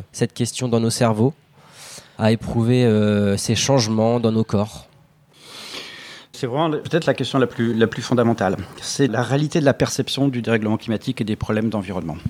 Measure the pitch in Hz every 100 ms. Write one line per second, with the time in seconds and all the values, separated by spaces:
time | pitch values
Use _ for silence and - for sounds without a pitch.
0 | - - 120 - 120 - 127 113 113 -
1 | 117 107 127 - _ _ - - - -
2 | - - 110 113 - 117 113 127 120 107
3 | 104 104 101 98 - 110 - 135 110 110
4 | 113 120 113 113 110 101 107 - - _
5 | _ _ _ _ - - - - - -
6 | - - - - 123 135 165 147 - 175
7 | 151 120 127 135 123 - 117 113 110 -
8 | - 120 117 110 95 98 92 - - -
9 | 135 110 120 139 151 170 139 - 127 -
10 | 127 - 139 123 113 113 107 107 - 110
11 | - 127 107 104 - 110 113 104 95 92
12 | 80 76